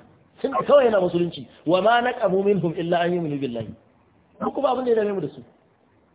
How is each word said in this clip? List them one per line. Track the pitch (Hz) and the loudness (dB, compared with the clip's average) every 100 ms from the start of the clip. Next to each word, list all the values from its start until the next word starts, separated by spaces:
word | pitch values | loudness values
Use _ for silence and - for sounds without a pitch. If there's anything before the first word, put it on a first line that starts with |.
| - _ _ - | -16 _ _ -8
Tun | 262 | -6
da | 277 | -2
kawai | - 285 247 | 4 4 6
yana | 208 | 4
musulunci, | 180 175 175 143 131 - - | 2 0 -2 -6 -14 -10 0
"Wa | 185 | 2
ma | 208 240 | 4 4
naqamu | 247 247 202 185 | 2 -2 0 0
minhum | 196 202 165 160 | 2 2 0 -4
illa | 170 175 | -2 0
an | 175 | 0
yu'minu | 175 160 143 | -2 -4 -4
billahi." | 135 117 110 110 _ _ _ _ _ - | -4 -6 -10 -14 _ _ _ _ _ -8
Ko | 233 | -6
kuma | - 277 | -2 -2
abin | 247 247 | 0 0
da | |
ya | 226 | 0
dame | 208 | 0
mu | 196 | -4
da | 147 | -6
su. | - 117 _ _ _ _ _ _ | -10 -20 _ _ _ _ _ _